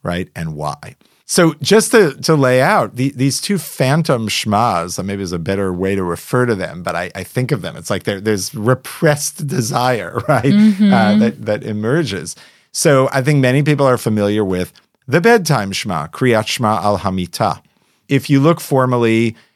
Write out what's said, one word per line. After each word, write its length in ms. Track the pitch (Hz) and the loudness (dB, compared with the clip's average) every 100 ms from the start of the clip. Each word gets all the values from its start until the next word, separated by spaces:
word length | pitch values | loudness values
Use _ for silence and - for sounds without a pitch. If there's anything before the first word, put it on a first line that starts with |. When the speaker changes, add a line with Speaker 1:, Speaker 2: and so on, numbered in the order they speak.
Speaker 1:
right, 260 | - 87 92 | -6 -6 -8
and 220 | - 80 76 | -8 -10 -8
why. 400 | 76 - - - _ _ - | -8 -10 -14 -20 _ _ -4
So 280 | - 165 151 | 2 2 0
just 300 | 139 214 214 | 2 2 4
to, 220 | 240 170 131 | 4 2 0
to 120 | 127 | 0
lay 280 | 156 127 127 | 2 4 4
out, 340 | 147 202 110 120 | 4 2 0 -2
the, 140 | 135 | -4
these 240 | 120 135 - | 0 -2 -2
two 180 | - 202 | -4 -4
phantom 720 | - - 131 156 160 127 110 | -6 -4 0 2 2 0 -2
Shmas, 680 | - 110 104 120 90 87 87 | -4 0 2 2 0 -4 -6
uh, 40 | |
maybe 200 | 95 101 | -6 -6
is 80 | 95 | -6
a 60 | 87 | -6
better 340 | 82 98 95 | -4 -2 -2
way 200 | 90 95 | -2 -2
to 80 | 98 | -2
refer 440 | 90 85 - 127 123 | -2 -6 -2 0 0
to 80 | |
them, 280 | 101 90 82 | -2 -4 -8
but 140 | 90 85 | -6 -6
I, 140 | 90 | -6
I 80 | 98 | -10
think 300 | 92 - 127 | -8 -6 -4
of 80 | 127 | -4
them. 160 | 87 - | -6 -12
It's 140 | 82 | -6
like 140 | 98 | -6
there, 140 | - 101 | -4 -4
there's 340 | 107 104 92 | -2 -2 -4
repressed 920 | - 107 127 - - 160 143 - - 147 | -4 0 0 -2 -2 0 0 -4 -8 -6
desire, 760 | 180 113 120 123 120 87 - | -4 -2 -2 0 -2 -4 -6
<laughs> 40 | - | 0
right, 160 | 135 | 2
Speaker 2:
Mm-hmm. 480 | 131 202 214 190 208 | 4 4 4 4 4
Speaker 1:
uh, 240 | 120 104 104 | 4 4 4
that, 260 | 110 - | 2 0
that 180 | 104 107 | -4 -4
emerges. 680 | 113 104 110 156 139 95 80 - - _ _ | -4 -4 0 0 -2 -6 -10 -14 -20 _ _
So 380 | - 170 135 131 | -2 2 4 2
I 80 | 135 | 0
think 200 | 131 147 | 2 2
many 220 | 127 135 | 4 2
people 240 | 147 147 139 | 2 2 2
are 120 | 123 | 2
familiar 440 | 117 107 101 107 | 0 0 0 0
with 280 | 98 90 90 _ _ _ - | 0 -2 -4 _ _ _ -2
the 140 | 156 | 2
bedtime 500 | 196 240 160 135 98 | 4 4 2 0 -2
Shema, 340 | 95 107 82 76 | -6 -4 -4 -6
Kriyat 380 | - 131 110 107 | -2 2 2 0
Shema 340 | - 110 107 | -2 0 0
al 160 | 101 101 | 0 -2
Hamita. 640 | 95 92 87 - 104 - _ _ _ _ _ | -2 -4 -6 -2 -4 -4 _ _ _ _ _
If 220 | 139 - | -2 2
you 100 | 139 | 2
look 180 | 147 165 | 4 0
formally 800 | - 139 127 123 117 113 117 110 _ | 0 0 2 2 2 2 0 -4 _